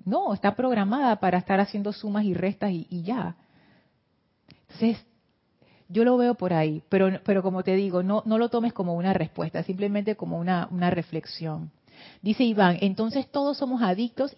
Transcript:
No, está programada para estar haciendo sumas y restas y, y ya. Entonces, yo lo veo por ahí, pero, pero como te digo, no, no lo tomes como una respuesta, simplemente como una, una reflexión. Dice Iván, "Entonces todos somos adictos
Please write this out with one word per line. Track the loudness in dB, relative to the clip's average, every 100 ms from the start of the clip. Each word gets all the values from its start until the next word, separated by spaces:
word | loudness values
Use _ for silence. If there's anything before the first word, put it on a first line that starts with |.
No, | -4 -2 -2
está | 0 0 0
programada | 0 0 0 2 2 2
para | 2 0
estar | 2 0
haciendo | 0 -2 -6
sumas | -6 -4 -2
y | 0
restas | 0 -2 -2 -4
y, | -4 -6
y | -8
ya. | -4 -4 -6 -10 _ _ _ _ _ _ _ _ _ _ _ -20 _
Entonces, | -2 -2 -2 -10 _ _ _ _ _ _ _ -4
yo | 2
lo | 4 4
veo | 4
por | 0 0
ahí, | 2 2 -2 0
pero, | 4 4 2
pero | 0 2
como | 2 -2
te | 0
digo, | 0 2 0
no, | 0 0
no | 0 0
lo | 2
tomes | 0 -2
como | -2 -2
una | 0 0
respuesta, | 0 -2 -4 -6 -4
simplemente | -6 -4 -2 -2 -2 -4
como | -6 -4
una, | 0 -2 -2
una | 0 0
reflexión. | 0 -4 -8 -10 -10 -8 -8 -10 -16 _ -20 -20 -6
Dice | -2 2
Iván, | 2 6 4 4
"Entonces | 0 0 -2 -2 -4
todos | -2 -2 -2
somos | -4 0
adictos | 0 0 -2 -4 -6